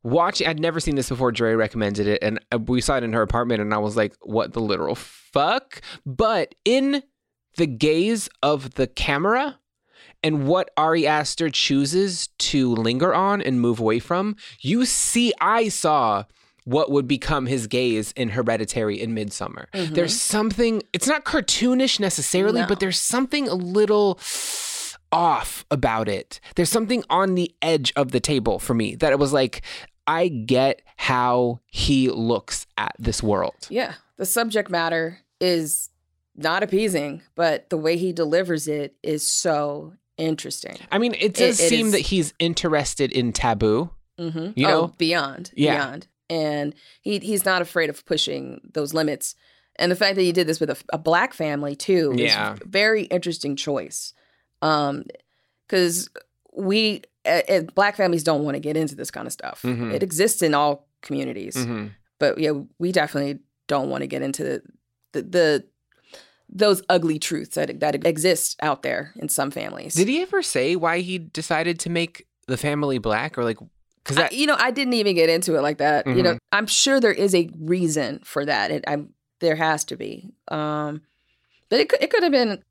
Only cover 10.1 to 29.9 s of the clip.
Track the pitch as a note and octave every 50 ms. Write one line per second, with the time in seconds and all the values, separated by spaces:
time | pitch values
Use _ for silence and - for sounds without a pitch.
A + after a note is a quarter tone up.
10.1 | - _ - D#3+ D#3 D3 C3+ C#3 F3 F#3 - - _ - D#3 D#3+ E3 E3+ D3 D3
11.1 | D3+ D3+ D3 - - - E3 D#3 - - - - C#3+ C#3 C#3 C#3+ D#3+ F#3 G3 G3
12.1 | F3 E3 - - _ - - - - C#3 C3 B2 A#2 A2 A2+ A2+ A#2+ B2+ D#3+ F3+
13.1 | - E3+ F#3+ G3 G3+ G3+ - C3 C3 B2 A#2+ A#2+ A#2 A2+ A2+ A2 A2 A#2+ - -
14.1 | E3+ F3+ F#3+ G#3+ G#3 - - - - _ - C3 F#3+ A#3+ B3+ B3 - - - -
15.1 | - A#3+ A#3+ A#3 - - D#3+ F#3+ A3 A#3 A3+ G#3+ - - - D#3+ D3+ C#3+ B2 A2
16.1 | G#2 G2 G#2 _ _ _ _ _ _ _ _ A#2+ B2 D3+ D3+ - C#3 C#3+ C3 A#2+
17.1 | C#3+ - - - D#3 C#3+ C3 B2 C#3 C3 A2+ G#2 - B2 B2+ B2 A2+ G#2+ G#2 -
18.1 | - - B2 A2+ G#2 B2+ A#2+ A#2 A2+ A2 A2 - - A#2+ A2 G#2+ G2+ G2 A2 A2+
19.1 | A2+ A2 G#2+ G#2 - - G2 - - - - _ - G3 F3+ D#3+ D#3 F3 F3 E3
20.1 | - - - - G#3 G#3+ G#3+ A3 G3 G3 A#3+ A3+ A3+ G#3 - _ - E3+ - C4
21.1 | D4+ D4 - - - D4+ G#3+ - - - A3+ B3 B3+ B3+ C4 B3+ - - G#3 F#3
22.1 | - - C3+ - - F3+ F#3+ G#3+ A3 A#3+ G3+ - G3+ - G3 F#3+ F3 - - -
23.1 | A3+ B3 C4+ B3+ - D4 C#4 A#3 - F#3 F3+ F3 F#3 G#3 G#3+ G3 G#3+ G#3 G#3 G3
24.1 | F3+ - - - - - - - - - - - - - - - - - _ _
25.1 | - E3 E3+ E3 D3 A2 - - - - - _ D3+ C3+ C3 A#2+ A2+ A2+ A2 G#2
26.1 | G2+ F#2 - _ - - _ - - - F3 - - A#3 A3 G3+ B3+ A#3 - -
27.1 | D3 F3+ G3 F#3+ F#3 F3+ F3 - _ _ - D#3+ E3 D3+ C3 - - C#3 C#3+ B2+
28.1 | C3 B2 - - D3+ C3 G#2+ A#2 G2 F#2 - - B2 A#2 A2 G2 F#2 - D#3+ D3+
29.1 | C3+ C#3 C#3+ C3+ D3 C#3 C3 A#2+ - - - - - - - -